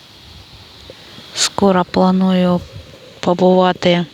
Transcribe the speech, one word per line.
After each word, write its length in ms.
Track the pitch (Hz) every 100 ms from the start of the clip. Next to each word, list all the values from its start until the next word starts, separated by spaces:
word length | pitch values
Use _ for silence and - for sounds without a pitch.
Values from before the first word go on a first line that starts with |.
| - - - - - - - - - - - - - -
Скоро 500 | - - 202 185 180
планую 760 | 185 185 185 185 185 180 180 - - - - - -
побувати 840 | - 180 180 185 185 180 180 175 170